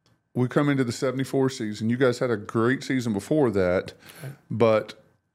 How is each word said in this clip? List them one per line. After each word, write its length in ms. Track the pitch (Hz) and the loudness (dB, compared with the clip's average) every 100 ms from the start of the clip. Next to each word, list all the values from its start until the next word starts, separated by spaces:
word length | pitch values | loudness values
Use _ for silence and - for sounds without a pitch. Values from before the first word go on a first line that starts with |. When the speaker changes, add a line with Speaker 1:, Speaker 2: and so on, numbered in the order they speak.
| _ _ _ | _ _ _
Speaker 1:
We 140 | 120 123 | -2 0
come 220 | 160 143 | 2 2
into 140 | 135 | 2
the 80 | 120 | 0
seventy-four 580 | - 135 131 135 139 131 | -2 -4 -2 -2 0 0
season. 400 | 131 107 104 110 | -2 -6 -4 -2
You 80 | 123 | 2
guys 220 | 131 117 | 2 2
had 120 | 127 | -2
a 60 | 107 | -4
great 460 | 101 113 117 139 | -2 0 2 0
season 300 | - 131 117 | -2 -2 -2
before 380 | 98 - 151 123 | -4 0 2 2
that, 420 | 98 90 92 - - - - | 2 2 0 -2 -12 -20 -16
Speaker 2:
Right. 100 | 135 - _ | -16 -16 _
Speaker 1:
but 460 | 110 113 110 - - _ _ _ | 2 4 4 0 -12 _ _ _